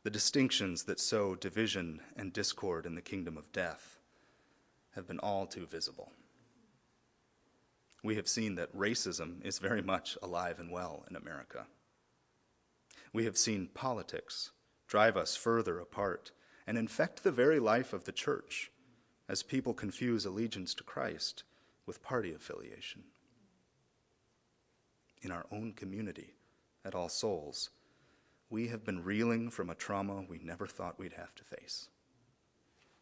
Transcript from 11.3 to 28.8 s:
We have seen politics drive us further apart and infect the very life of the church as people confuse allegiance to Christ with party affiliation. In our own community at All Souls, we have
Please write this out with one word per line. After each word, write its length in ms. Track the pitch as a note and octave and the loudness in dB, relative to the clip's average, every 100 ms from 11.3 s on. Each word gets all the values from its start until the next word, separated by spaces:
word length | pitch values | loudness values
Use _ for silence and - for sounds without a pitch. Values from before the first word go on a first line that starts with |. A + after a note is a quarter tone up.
| D2 B1+ A#1+ A1 _ _ _ _ _ _ _ _ _ _ _ _ - - | -12 -10 -14 -14 _ _ _ _ _ _ _ _ _ _ _ _ -20 -6
We 140 | A2 | 0
have 120 | A2+ F#2 | 2 4
seen 300 | - G#2 F2+ | 4 2 -2
politics 760 | - C3 A2+ - - - - - _ _ _ - | -2 -2 -2 -4 -8 -6 -8 -8 _ _ _ 4
drive 300 | G#2 A2+ F#2+ | 10 10 8
us 180 | D#2 | 2
further 440 | - A#2 A#2 F#2 E2+ | 0 4 4 4 -2
apart 520 | E2+ - G2+ - - - - - | -4 -2 0 -2 -8 -20 -20 -12
and 120 | - A2+ | -2 0
infect 460 | A2+ - E3 - | 0 2 0 4
the 80 | G3 | 4
very 280 | B2 C3+ D#3 | 8 8 8
life 320 | G#2+ A#2 B2+ | 8 6 4
of 140 | F#2+ | -4
the 80 | - | -4
church 580 | - - - - - - _ _ _ _ _ - | -2 0 0 -2 -8 -8 _ _ _ _ _ -4
as 160 | G2 | -4
people 300 | - C3 B2+ | 0 0 0
confuse 520 | - G2+ - B2 A2+ | -2 -4 0 2 2
allegiance 480 | G2 F#2+ A2+ G2+ F2+ | 0 0 -2 -2 -6
to 80 | - | -6
Christ 600 | - - - D#2+ - - - _ _ _ | -6 -4 -2 -2 -4 -6 -18 _ _ _
with 160 | - - | -12 -10
party 320 | - B2+ F#2+ | -2 -2 -2
affiliation. 720 | D2+ - - B1 - - - - _ _ _ _ _ _ _ _ _ _ _ _ _ _ _ _ _ _ _ _ _ | -6 -10 -10 -10 -12 -14 -14 -18 _ _ _ _ _ _ _ _ _ _ _ _ _ _ _ _ _ _ _ _ _
In 80 | G2 | -8
our 160 | F2 - | -8 -6
own 220 | G#2 A2 | -8 -8
community 640 | - G2 G2 G#2+ E2+ - - _ _ _ _ | -8 -8 -6 -8 -8 -14 -20 _ _ _ _
at 100 | F#2+ | -6
All 140 | F#2+ F2 | -4 -2
Souls, 600 | - A2+ F2 D2 - - _ _ _ _ _ _ _ _ | 0 0 0 -4 -8 -8 _ _ _ _ _ _ _ _
we 180 | G#2+ A#2 | -2 -2
have 140 | A#2 | -2